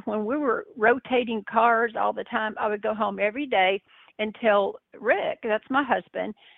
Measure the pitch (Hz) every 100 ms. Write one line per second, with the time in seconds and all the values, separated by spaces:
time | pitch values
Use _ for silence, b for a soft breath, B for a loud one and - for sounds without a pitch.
0 | 220 214 208 294 277 - - 262 220 262
1 | - 254 233 220 - 226 233 226 233 220
2 | 208 214 226 233 214 - 214 214 214 214
3 | 208 196 208 240 285 208 185 196 b b
4 | b - 214 - 233 202 196 - _ -
5 | 220 381 - - 226 214 - 262 262 190
6 | - 185 190 - b